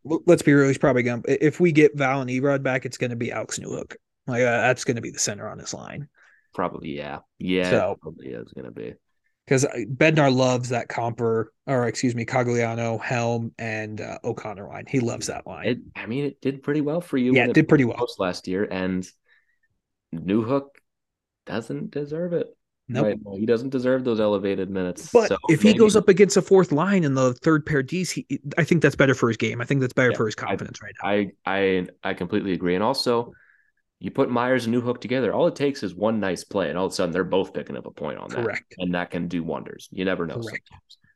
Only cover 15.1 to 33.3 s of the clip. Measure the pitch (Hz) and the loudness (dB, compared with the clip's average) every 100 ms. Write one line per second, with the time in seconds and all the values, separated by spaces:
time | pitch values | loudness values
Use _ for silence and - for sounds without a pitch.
15.1 | 117 - - - 82 104 123 - - - | -4 -8 -8 -10 -6 -4 -6 -8 -14 -8
16.1 | 131 143 - 131 139 - 151 143 165 170 | -6 -6 -6 -6 -4 -4 -2 -2 -4 -2
17.1 | 135 123 131 123 135 160 151 120 104 120 | 0 4 4 4 4 6 6 4 0 -4
18.1 | - 92 90 - 92 104 95 92 92 90 | -2 -4 -4 -4 -2 -2 -2 -2 -2 -6
19.1 | _ _ _ _ _ _ _ _ _ _ | _ _ _ _ _ _ _ _ _ _
20.1 | 82 82 107 110 139 139 _ _ _ _ | -8 -2 0 0 -2 -4 _ _ _ _
21.1 | _ _ _ - 110 117 143 - 139 143 | _ _ _ -10 -8 -6 -8 -8 -8 -8
22.1 | 156 175 165 - - _ _ - 123 107 | -6 -4 -4 -6 -12 _ _ -6 0 0
23.1 | 98 101 98 110 117 135 131 127 131 127 | -2 -6 -4 0 0 0 -2 0 0 2
24.1 | 110 107 101 98 98 95 95 90 90 - | 2 2 2 0 -2 -2 -4 -4 -6 2
25.1 | 240 214 98 - 147 208 220 214 214 - | 2 4 0 2 4 6 8 6 6 6
26.1 | 185 190 190 - 190 180 147 185 196 151 | 6 6 6 6 6 6 2 2 2 2
27.1 | 135 127 123 165 156 147 151 131 180 175 | 2 2 2 2 2 2 0 0 -4 -4
28.1 | - - 143 143 156 160 175 143 - 135 | -6 -8 -8 -4 0 2 4 4 6 4
29.1 | 123 120 117 113 117 120 139 127 - 123 | 4 2 0 -2 -2 -2 0 0 2 2
30.1 | - 110 - 110 98 101 - 104 98 92 | 2 -2 -2 -4 -4 -6 -14 -18 -6 0
31.1 | 104 98 - 90 95 98 92 90 - 95 | 0 0 -4 -2 2 2 2 -2 -6 -6
32.1 | 95 87 104 95 87 87 90 110 135 123 | -6 -2 -2 0 -2 0 0 0 0 0
33.1 | 120 120 | 0 -2